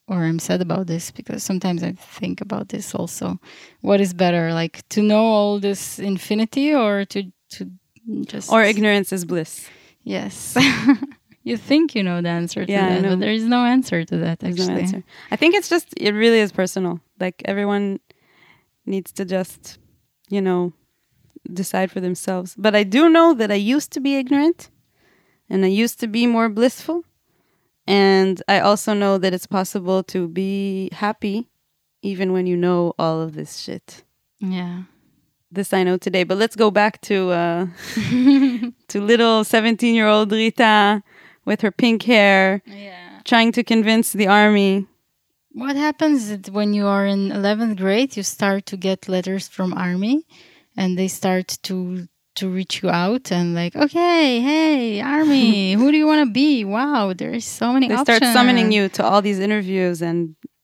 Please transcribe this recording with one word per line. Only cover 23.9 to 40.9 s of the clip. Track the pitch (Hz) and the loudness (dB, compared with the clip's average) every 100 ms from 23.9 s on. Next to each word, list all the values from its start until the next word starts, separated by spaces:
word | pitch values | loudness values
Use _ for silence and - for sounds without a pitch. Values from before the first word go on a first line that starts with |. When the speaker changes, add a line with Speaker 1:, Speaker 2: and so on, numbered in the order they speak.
Speaker 2:
to | 294 | -4
be | 269 277 | -2 -2
ignorant | 254 285 311 - - _ _ _ _ _ _ _ - | 0 2 2 0 -6 _ _ _ _ _ _ _ -6
and | 190 | 0
I | 190 | 2
used | 202 233 - | 2 0 -4
to | 226 | -6
be | 226 240 | 0 0
more | 226 226 | 2 0
blissful. | 208 247 - - 339 - _ _ _ _ _ _ _ - | 2 0 0 -6 -6 -6 _ _ _ _ _ _ _ 0
And | 196 196 190 190 180 - | 2 4 4 2 0 0
I | 196 | 2
also | 202 208 - 208 | 4 2 0 0
know | 202 196 | 0 0
that | 190 | 0
it's | 180 - | -4 -4
possible | 196 185 208 180 190 185 | -4 -4 -4 -2 -2 -2
to | 185 170 | -4 -4
be | 170 190 196 196 190 190 | -4 -4 -4 -4 -6 -8
happy | - 208 220 208 208 - _ _ _ _ _ | -6 -6 -4 -4 -4 -8 _ _ _ _ _
even | 196 185 190 | -8 -4 -2
when | 185 180 | 0 0
you | 175 | 0
know | 175 175 170 - | 0 0 0 -2
all | 165 160 | -2 -2
of | 160 156 | -6 -10
this | 156 - | -12 -14
shit. | - 180 - - _ _ _ - | -12 -14 -16 -20 _ _ _ -12
Speaker 1:
Yeah. | 190 185 175 180 185 _ _ _ _ _ _ | -8 -6 -8 -12 -16 _ _ _ _ _ _
Speaker 2:
This | 185 190 | -10 -4
I | 190 | 0
know | 180 185 | 0 0
today. | 190 185 | -2 -2
But | 175 190 | 0 0
let's | 226 208 | 0 2
go | 214 | 2
back | 196 208 - | 4 0 -2
to, | - 196 185 | -4 -2 0
uh, | 170 170 170 180 175 - 220 | 0 0 -2 -4 -8 -10 -6
Speaker 1:
<laughs> | 208 247 262 277 269 240 240 - - | -2 2 4 4 2 -2 -8 -12 -8
Speaker 2:
to | 202 | -2
little | 208 233 233 220 | 2 4 4 2
seventeen-year-old | 214 226 226 226 240 226 214 214 214 | 2 2 2 0 2 4 4 4 2
Rita | 220 220 - 226 214 202 | 0 0 2 4 6 4